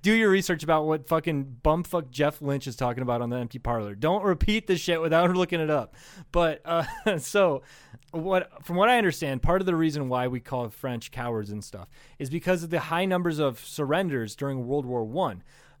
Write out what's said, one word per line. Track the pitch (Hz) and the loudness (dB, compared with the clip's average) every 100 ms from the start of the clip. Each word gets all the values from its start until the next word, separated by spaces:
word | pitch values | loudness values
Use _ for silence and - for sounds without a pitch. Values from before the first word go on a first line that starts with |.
do | 190 | 4
your | 226 214 | 4 6
research | 190 185 170 | 4 2 -4
about | 151 160 151 | 2 2 2
what | 156 131 | -2 0
fucking | 160 165 147 135 120 | -2 0 -2 -4 -2
bumfuck | 156 160 170 180 139 | 2 2 0 -4 -4
Jeff | 123 147 151 | 0 0 0
Lynch | 143 139 135 | -4 -4 -4
is | 113 | -4
talking | 127 120 | -4 -2
about | 127 120 | -2 -2
on | 120 | -2
the | 123 | -4
Empty | 120 127 | -6 -8
Parlor. | 117 117 104 101 | -4 -4 -4 -2
Don't | 151 196 | 0 0
repeat | 196 175 - 214 214 | 0 2 2 2 2
the | 180 | -2
shit | - 165 | 2 0
without | 160 160 175 | 4 4 4
<laughs> | 180 | 2
looking | 180 175 | 0 0
it | 156 | 0
up. | 151 107 - - - - | 0 -2 -12 -20 -20 -4
But, | 175 165 151 - | 2 2 0 -2
uh, | 170 156 - | -2 -2 -2
<laughs> | - 180 | -2 -2
so | - 202 185 139 - - - - _ | 0 4 4 2 -6 -20 -20 -20 _
what, | 165 170 185 180 - | -8 0 0 0 -14
from | - 175 | -4 2
what | 214 | 4
I | 247 | 6
understand, | 196 147 151 135 | 4 0 -4 0
part | 165 185 | 2 2
of | 185 | 2
the | 165 | 2
reason | 160 147 131 | 2 0 -2
why | 123 127 | 0 0
we | 127 | -4
call | 117 127 120 | -6 -6 -6
French | - 135 120 - | -6 -6 -6 -8
cowards | 127 120 113 104 | -8 -4 -4 -4
and | 104 | -8
stuff | 98 101 - - - - | -10 -14 -16 -20 -20 -12
is | 135 | -6
because | 165 180 180 | -4 0 0
of | 165 | 0
the | 165 | -4
high | 156 165 190 | -2 -2 0
numbers | 180 175 151 | 2 0 2
of | 143 117 | 0 -2
surrenders | - - 143 156 190 135 110 - | -12 -6 0 0 0 -2 -4 -6
during | 139 135 120 | -6 -4 -2
World | 143 127 | -2 -2
War | 123 | -4
One. | 110 139 170 92 - - - - | -2 -2 -2 -4 -14 -20 -20 -16